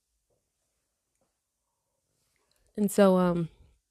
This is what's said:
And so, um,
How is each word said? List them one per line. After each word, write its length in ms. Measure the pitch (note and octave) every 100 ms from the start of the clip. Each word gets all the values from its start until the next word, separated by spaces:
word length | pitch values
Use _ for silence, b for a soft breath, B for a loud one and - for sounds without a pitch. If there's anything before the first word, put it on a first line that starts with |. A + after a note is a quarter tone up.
| _ _ _ _ _ _ _ _ _ _ _ _ _ _ _ _ _ _ _ _ _ _ _ _ _ _ _ -
And 160 | G3+
so, 260 | - G3 F#3
um, 320 | F3+ E3+ E3 _ - _ _